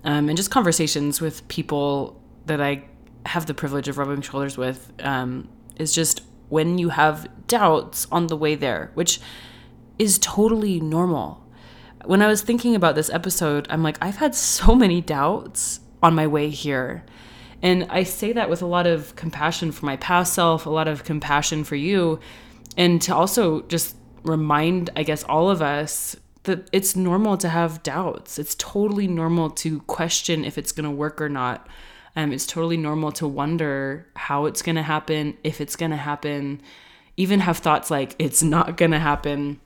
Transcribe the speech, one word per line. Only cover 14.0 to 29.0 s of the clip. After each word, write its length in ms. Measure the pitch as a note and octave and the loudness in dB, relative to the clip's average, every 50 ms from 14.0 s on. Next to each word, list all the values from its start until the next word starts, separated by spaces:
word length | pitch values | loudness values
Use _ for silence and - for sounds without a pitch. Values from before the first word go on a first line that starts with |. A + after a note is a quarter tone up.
"I've 160 | - F#3 G3 | -6 -6 -2
had 180 | - D#4 C#4+ - | 0 0 0 0
so 400 | - - - - - - - A3+ | 0 -2 0 -2 6 8 8 10
many 240 | B3+ A#3+ F#3+ E3+ F3 | 10 8 6 4 2
doubts 800 | E3+ - D#3 C#3 C#3 D#3+ G3+ - - - - - - - - - - - - - | 0 -2 0 2 2 2 0 0 -4 -8 -6 -6 -4 -4 -6 -10 -12 -20 -2 4
on 120 | - E3 E3 | 4 4 6
my 140 | D#3+ D#3 | 6 2
way 220 | D3+ D3 D3+ D3 D3+ | 2 2 2 0 0
here." 560 | D3 C3+ - D3 C#3 B2+ B2+ C3 - E3+ - - - - - - - - - - - - | -4 -4 -4 -2 -2 -2 -2 -4 -8 -10 -14 -18 -20 -20 -20 -20 -20 -20 -20 -20 -10 0
And 260 | - F3+ F3+ F#3 F3+ - | 2 4 4 4 2 0
I 140 | - F3+ F#3 | 0 0 0
say 300 | F3+ - - G#3+ G#3 A#3 | 0 -4 -4 -4 -2 0
that 160 | A#3 A3 - | 0 0 0
with 120 | E3+ E3+ | 0 -2
a 40 | F3+ | 0
lot 200 | F3 F3 F3+ F3 | 0 0 2 4
of 300 | F3 E3 D#3 D3 - - | 4 2 2 -2 -8 -14
compassion 560 | - - E3 - - D3+ D#3+ E3 - F3 D#3+ | -8 -8 -8 -4 -2 -2 -2 0 -2 -4 -4
for 140 | C#3+ - - | -4 -4 -4
my 100 | C#3+ C3+ | -4 -4
past 380 | - - - F3+ F3+ F3+ F3 - | -4 -2 2 2 4 4 2 2
self, 320 | - F3 E3+ D#3+ D#3+ - | 2 4 4 4 2 0
a 40 | D3 | -2
lot 200 | D#3 D#3 D#3+ D#3 | -2 0 0 0
of 160 | D3+ C#3 - | -2 -4 -4
compassion 580 | - D#3+ D3+ - - C#3+ D3 D3 - D#3+ D3+ D3+ | -4 -4 -4 0 2 0 2 2 0 -2 -4 -4
for 140 | - D3+ | -4 -4
you, 420 | C#3 C#3+ F3+ G3+ F#3+ F3 E3 D#3 D#3+ - - - - - - - - - - - | -2 0 0 2 2 2 2 0 -2 -8 -18 -20 -20 -20 -20 -20 -20 -20 -8 0
and 260 | - F3+ F3 F3 E3 - | 2 4 4 4 4 2
to 120 | - D#3 | 2 2
also 460 | D3+ F3 F#3+ - B3 G#3+ E3+ D#3 D#3 - | 2 2 4 4 2 2 2 2 0 -4
just 320 | - E3+ E3 - - - - - - - - - | -4 -2 -2 -2 -4 -8 -16 -20 -20 -20 -8 -4
remind, 680 | D#3+ D#3+ D#3 D#3 D3+ D3+ D3 D#3 E3 F3+ F#3 E3+ E3+ - | -2 0 0 2 2 2 2 4 2 0 0 -2 -4 -4
I 60 | C#3+ D#3 | -4 -2
guess, 200 | D#3 D3+ D3 - | -2 -2 -4 -2
all 260 | - C#3 D#3 E3+ G3 | 0 2 2 4 4
of 120 | G3 E3+ | 2 2
us 560 | D#3 C#3+ C#3+ D3 D3+ D3 - - - - - - - _ _ _ _ | 2 0 0 -2 -4 -4 -6 -6 -8 -8 -10 -14 -20 _ _ _ _
that 240 | - F#3 F3+ F#3+ - | -4 -4 -4 -4 0
it's 240 | - F#3+ G3 - - | 0 0 0 2 0
normal 420 | F#3 F#3 F3 F3 G3 A3 G#3+ G3 | 0 2 2 2 2 2 2 2
to 120 | F#3+ F#3+ E3+ | 2 0 0
have 340 | E3 E3+ E3+ E3 D#3 D#3+ _ | 2 2 0 0 -2 -6 _
doubts. 540 | D3+ C3+ E3 F#3+ E3 - - - - - | -4 -4 -2 -4 -4 -6 -8 -12 -12 -10
It's 180 | - D3+ - - | -10 -8 -8 -6
totally 520 | - - - - G3+ G#3 G#3+ G3+ G3+ | -8 -8 -4 -2 0 0 0 0 0